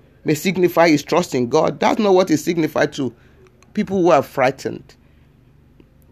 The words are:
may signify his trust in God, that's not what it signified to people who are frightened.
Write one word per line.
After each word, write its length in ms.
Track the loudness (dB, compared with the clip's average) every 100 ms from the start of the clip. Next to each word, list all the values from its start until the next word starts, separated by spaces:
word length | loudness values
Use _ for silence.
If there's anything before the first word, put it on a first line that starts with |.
| _ _
may 100 | -4
signify 540 | -2 -2 0 0 4 4
his 140 | 2
trust 320 | 0 -2 0
in 140 | -4 0
God, 320 | 0 0 -2
that's 200 | -2 0
not 140 | 2
what 160 | 2 2
it 80 | -2
signified 540 | -2 -2 -2 -2 -4
to 200 | -4 -8 -10 _ _ -20 _ _
people 280 | -8 -4 0
who 80 | 2
are 120 | 2
frightened. 720 | 2 -2 -2 -2 -8 -10 -16 _ _ _ _ _ _ _ _ _ _ _ _